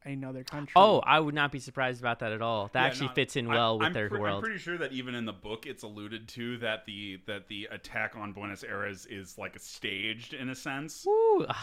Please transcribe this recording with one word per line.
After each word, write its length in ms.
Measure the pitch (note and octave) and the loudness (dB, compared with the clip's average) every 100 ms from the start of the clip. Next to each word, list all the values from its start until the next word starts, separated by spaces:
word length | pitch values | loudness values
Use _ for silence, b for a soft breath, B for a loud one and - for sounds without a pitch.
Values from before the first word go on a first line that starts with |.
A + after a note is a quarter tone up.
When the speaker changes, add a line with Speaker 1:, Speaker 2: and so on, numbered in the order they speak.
Speaker 1:
another 400 | C#3+ C#3 C3+ C3 | -10 -8 -8 -8
country. 300 | C3 D3 C#3+ F3+ | -8 -8 6 10
Speaker 2:
Oh, 240 | G#3 E3 | 10 10
I 180 | - D3+ | 8 6
would 160 | D3+ D3+ | 6 2
not 160 | C#3+ | 0
be 80 | C3+ | 0
surprised 400 | C3 C#3 B2+ A#2+ | -6 -2 0 0
about 180 | B2 A#2+ | 0 0
that 120 | A2+ | -2
at 100 | G#2+ | 0
all. 280 | A#2 A2 G2+ | 0 0 0
That 80 | C3 | 2
Speaker 3:
Yeah, 60 | C3 | 2
Speaker 2:
actually 200 | B2+ C#3 | 2 0
Speaker 3:
no, 40 | |
Speaker 2:
fits 220 | B2+ B2+ C#3 | 0 0 0
in 120 | A#2 | 2
Speaker 3:
I, 60 | |
Speaker 2:
well 240 | A#2 A2+ A2+ | 4 4 4
with 80 | D#3+ | 2
Speaker 3:
I'm 60 | |
Speaker 2:
their 160 | F3 G#2 | 0 0
Speaker 3:
pre-, 100 | G#2 | 0
Speaker 2:
world. 180 | G#2 G2+ | 0 0
Speaker 3:
I'm 40 | |
pretty 160 | A3 G3 | -4 -6
sure 200 | E3 F3 | -6 -4
that 120 | C3+ | -4
even 220 | C3 B2+ | -4 -6
in 120 | B2 A2+ | -4 -6
the 80 | |
book 340 | F#2+ G#2 A2 D3 | -6 -8 -8 -10
it's 160 | - | -12
alluded 440 | A2 G#2 G#2 A2 A2 | -12 -12 -10 -10 -10
to 280 | B2 A#2+ A#2+ | -8 -6 -4
that 280 | A2+ A2 A2+ | -2 -2 -6
the, 340 | G2+ G2+ F#2+ - | -10 -10 -10 -8
that 200 | G2+ F#2 | -10 -8
the 200 | G#2 G#2+ | -10 -10
attack 440 | G#2 - A2+ G#2+ A2+ | -12 -8 -6 -6 -6
on 160 | G#2 | -10
Buenos 300 | G2 G#2 F#2+ | -8 -10 -10
Aires 420 | A#2+ G2+ G2+ F#2+ - | -8 -6 -6 -8 -12
is, 320 | G2+ F#2 - | -14 -12 -12
like, 200 | F#2+ - | -12 -12
staged 760 | - - A2 G2 G#2+ A2+ A#2 | -16 -8 -6 -4 -4 -6 -10
in 160 | C#3+ B2+ | -8 -8
a 60 | C3 | -8
sense. 500 | D3+ C3+ D#3 - F#4+ | -8 -8 -8 -6 2
Speaker 2:
Woo. 400 | G#4+ A4+ G4+ - - | 4 6 4 2 -4